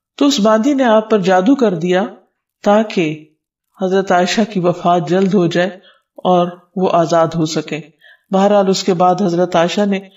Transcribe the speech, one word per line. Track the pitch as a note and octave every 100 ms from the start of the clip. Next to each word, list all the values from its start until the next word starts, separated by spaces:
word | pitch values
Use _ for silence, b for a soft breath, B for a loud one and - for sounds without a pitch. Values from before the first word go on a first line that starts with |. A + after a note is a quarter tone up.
| _ -
तो | C#4+
उस | C4+
बांदी | G#3+ A3 B3
ने | C#4
आप | B3+ A3 G#3+
पर | A3
जादू | F3+ F#3 F#3+ C#4
कर | A3
दिया | F3 F3+ F3+ B3 - _ _ _ _
ताकि | G3+ G#3 A3 G3+ D#3 D3+ D#3 _ _ _ _ -
हजरत | F#3+ F#3+ F#3+
आयशा | F3+ F#3 -
की | G#3 F#3+
वफात | F3 E3+ F3 F3 D#3
जल्द | F3+ F#3+
हो | G3+ E3+
जाए | F3 F#3 F#3 b b b - F3+
और | F3+ F3 - _ F#3+
वो | F#3
आजाद | E3+ D#3+ E3+ D#3+
हो | E3+ D#3
सके। | D#3+ D3 D3+ D#3 b b b b
बहरहाल, | F#3+ G3+ G#3 F#3+
उसके | F#3 -
बाद | F3+ F3+ F3+
हजरत | G3+ E3+ F3+ F3
आयशा | E3+ G#3 G#3
ने, | F#3+ F#3+